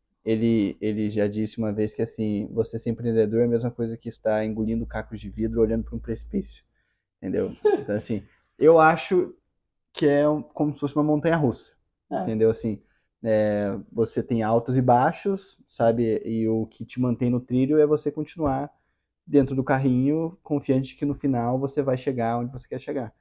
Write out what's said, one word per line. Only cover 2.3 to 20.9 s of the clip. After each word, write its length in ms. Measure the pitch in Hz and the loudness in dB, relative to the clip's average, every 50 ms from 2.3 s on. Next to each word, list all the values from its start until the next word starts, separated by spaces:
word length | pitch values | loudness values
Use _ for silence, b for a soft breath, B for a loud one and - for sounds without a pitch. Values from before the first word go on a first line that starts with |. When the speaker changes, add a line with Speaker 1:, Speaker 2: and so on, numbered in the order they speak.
| 104 101 - - - | -2 -4 -4 -4 -2
Speaker 1:
você 240 | 113 110 - - 110 | -4 -4 -2 -4 -6
ser 140 | - 123 | -4 -4
empreendedor 500 | 113 117 120 117 113 113 107 104 113 113 | -4 -2 -2 0 2 2 2 2 2 2
é 40 | 120 | 2
a 20 | 120 | 2
mesma 240 | 120 113 120 120 | 2 0 0 -2
coisa 260 | - - 117 113 117 120 | -4 -4 -6 -6 -6 -8
que 120 | - 117 | -12 -14
estar 360 | - - - 110 107 107 110 | -12 -4 -2 0 0 0 0
engolindo 400 | 110 107 110 110 110 113 113 120 | -2 -2 -2 -2 -2 -2 -4 -4
cacos 340 | - - 110 107 - 113 104 | -6 -8 -8 -8 -8 -12 -12
de 100 | 107 101 | -12 -12
vidro 320 | - 107 110 113 113 117 | -6 -4 -4 -2 2 2
olhando 220 | 113 107 113 117 113 | 2 2 2 -2 -4
pra 120 | - 120 | -6 -10
um 40 | 113 | -10
precipício, 640 | - 120 113 - - - - 98 - - - - _ _ _ _ _ _ _ _ _ _ _ _ | -8 -8 -8 -8 -8 -8 -6 -6 -6 -6 -14 -20 _ _ _ _ _ _ _ _ _ _ _ _
entendeu? 360 | 98 95 92 95 95 92 - - - | -10 -6 -4 -4 -4 -4 -6 -2 0
Speaker 2:
<laughs> 180 | 208 202 - | 0 0 0
Speaker 1:
Então, 140 | - - 104 | -2 -4 -4
assim, 280 | 107 - - 113 98 b b b b b b _ - | -4 -4 -4 -6 -6 b b b b b b _ 4
eu 220 | 139 156 165 160 | 6 6 8 8
acho 540 | 156 160 170 170 - - 190 180 - - - _ _ _ _ _ _ _ _ _ _ _ | 8 6 4 2 -2 -2 0 0 0 -2 -6 _ _ _ _ _ _ _ _ _ _ _
que 140 | - - 160 | -6 0 2
é 240 | 143 143 143 147 151 | 4 4 4 4 2
um, 140 | 151 151 - | 2 0 -4
como 300 | - - - 151 151 147 | -10 -6 -4 -4 -4 -2
se 60 | - | -4
fosse 160 | 147 139 - | -6 -4 -2
uma 80 | 151 147 | 0 0
montanha-russa, 680 | 151 151 147 151 165 165 160 147 120 110 - - - _ _ _ _ _ _ _ - | 2 0 0 2 0 2 2 2 0 0 -2 -10 -20 _ _ _ _ _ _ _ -8
Speaker 2:
É. 100 | 147 110 92 | -6 -4 -4
Speaker 1:
entendeu? 280 | 113 110 107 110 110 | -2 0 2 4 2
Assim, 300 | 110 - - 113 104 - _ _ _ _ _ _ _ _ - | 2 2 -2 -6 -6 -6 _ _ _ _ _ _ _ _ -2
é, 520 | 110 110 107 107 104 104 104 104 101 98 98 - - | 0 2 2 2 2 0 0 0 -2 -4 -6 -8 -10
você 300 | - 113 113 - - 120 | -2 -2 -2 -2 0 -6
tem 220 | 110 - 120 113 110 | -4 -2 -2 0 0
altos 340 | 107 117 117 117 - 127 131 | 2 2 0 0 2 0 2
e 40 | |
baixos, 760 | 127 123 120 123 131 160 175 - - 202 196 190 - - _ _ _ | 4 6 6 6 4 2 0 -2 -4 -4 -4 -4 -6 -16 _ _ _
sabe? 560 | _ - - 117 117 113 120 117 113 107 - - | _ -4 0 2 2 4 2 2 0 0 -2 -2
E 220 | 113 113 113 110 110 | -4 -4 -2 0 0
o 200 | 113 113 110 110 | 0 0 -2 -4
que 180 | - - 117 | -8 -16 -16
te 140 | - - 123 | -12 -4 -2
mantém 300 | 127 123 117 - 123 120 | 0 0 0 0 0 0
no 100 | 123 120 | 0 0
trilho 400 | 123 - 123 127 131 135 151 156 | -2 0 0 0 2 4 4 4
é 60 | 151 147 | 4 4
você 240 | 151 151 - 147 | 4 0 0 -4
continuar 580 | 143 156 151 - - 175 156 139 131 135 143 - _ _ _ _ _ _ _ _ _ _ _ | -4 -4 -8 -8 -6 -4 -2 -2 -2 -2 -4 -8 _ _ _ _ _ _ _ _ _ _ _
dentro 300 | 170 147 143 131 131 135 | 2 4 4 4 4 0
do 80 | 135 131 | -2 0
carrinho, 760 | - 139 135 139 131 127 123 131 143 151 160 165 165 175 _ _ | 0 0 2 2 2 2 2 2 2 0 0 -2 -4 -8 _ _
confiante 520 | - 151 139 - - 131 131 135 131 | -4 -4 -4 0 2 0 0 0 -2